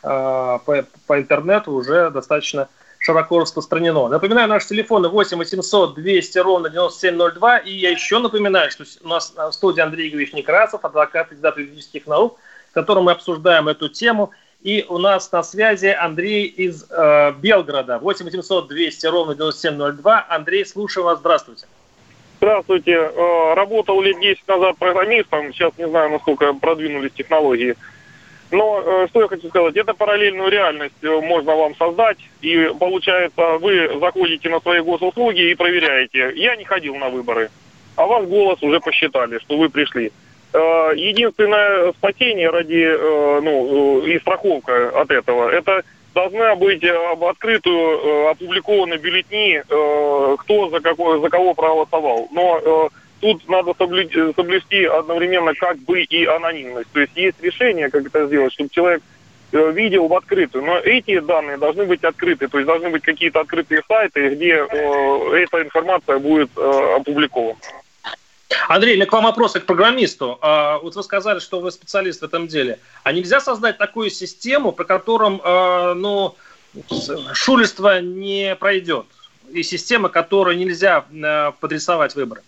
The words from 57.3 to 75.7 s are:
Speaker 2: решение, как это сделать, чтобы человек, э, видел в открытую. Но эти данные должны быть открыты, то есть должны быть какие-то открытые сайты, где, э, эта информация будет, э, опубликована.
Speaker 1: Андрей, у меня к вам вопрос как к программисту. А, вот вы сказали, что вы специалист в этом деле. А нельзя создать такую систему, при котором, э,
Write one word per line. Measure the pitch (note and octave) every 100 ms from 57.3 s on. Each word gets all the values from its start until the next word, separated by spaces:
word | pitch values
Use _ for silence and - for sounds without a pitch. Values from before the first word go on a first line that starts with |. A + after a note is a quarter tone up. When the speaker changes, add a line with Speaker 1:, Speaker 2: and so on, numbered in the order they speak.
| F3
Speaker 2:
решение, | E3+ - B3 F3+ C#3+
как | C#3+ C#3
это | D#3 C#3+
сделать, | C#3+ C3
чтобы | - C#3+
человек, | - F3 E3+ _ - - - -
э, | D3+ D#3
видел | D#3+ A3 F#3+ E3
в | F3+
открытую. | - G3 D3+ C3 C#3+
Но | F3
эти | - B3 - F#3+
данные | D#3 E3 D3 C#3
должны | D3 D#3+ G3+
быть | F3+
открыты, | E3 D#3 E3+ D#3 C3+
то | C#3+
есть | C#3
должны | E3 E3+
быть | D#3
какие-то | D3 D#3 E3 D#3
открытые | D#3 E3 D3+ D#3 -
сайты, | A3 G3+ D3 C#3
где, | C#3+ F3 E3 C#3+
э, | C#3+ D3 C#3+ C#3 C#3 - D#3+
эта | F3 E3+
информация | D3+ D#3+ E3 F3+ - C3+
будет, | C#3+ D#3 C#3 -
э, | C#3 C3+ C3+ C3
опубликована. | C#3 D3 D3+ B2+ A#2 A2 - - _ _ - - _ _ _ - -
Speaker 1:
Андрей, | E3+ A3+
у | G3+
меня | G3
к |
вам | A3
вопрос | A3 A3+ A3+
как | -
к | -
программисту. | F3 G#3+ B3+ A3 - A#2+ B2
А, | D#3 D3+ D3 D3+
вот | E3 F3
вы |
сказали, | G3 G3+ G3+ G3
что | - F#3
вы | F3+
специалист | - - G3 F#3 D3+
в | D#3
этом | E3 E3
деле. | D#3 B2+ - _ -
А | C3+
нельзя | D#3+ F3+ C4+
создать | C4+ A3+ A3+ -
такую | G3+ A#3 G#3+
систему, | - F3+ - A#3 C#4 B3
при | E3+
котором, | F3 F#3 A3 A3+ G#3+ F#3+
э, | F3 F3+ F3+